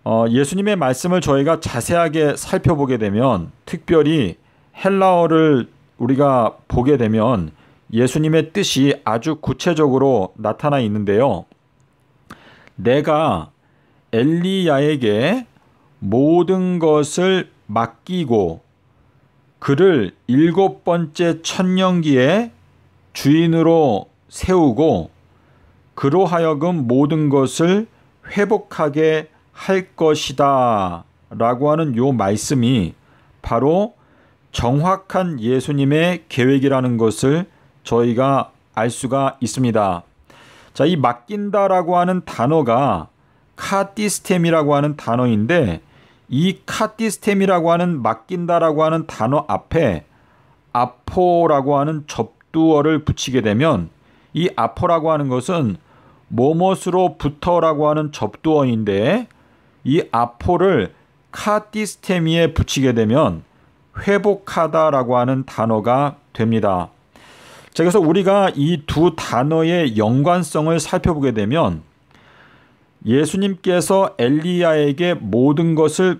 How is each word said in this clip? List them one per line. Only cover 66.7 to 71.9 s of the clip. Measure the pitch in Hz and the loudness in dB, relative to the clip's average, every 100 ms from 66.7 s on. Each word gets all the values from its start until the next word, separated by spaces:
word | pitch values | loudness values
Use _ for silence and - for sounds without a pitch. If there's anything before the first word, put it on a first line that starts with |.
| 90 87 _ _ _ - - - - - | -2 -4 _ _ _ -20 -20 -20 -20 -8
자, | - | -2
그래서 | 170 202 | 2 4
우리가 | 156 175 185 202 190 143 | 2 2 2 2 2 0
이 | 147 170 - | -2 -2 -4
두 | 147 175 165 | 0 0 0
단어의 | - 117 143 160 160 175 147 107 | -4 -2 0 0 0 0 0 0
연관성을 | 107 127 151 180 170 165 156 165 | 0 2 2 0 -2 -2 0 -2
살펴보게 | - 185 175 156 135 | -2 -2 0 0 0
되면, | 110 101 156 120 80 - | 0 0 0 0 -4 -12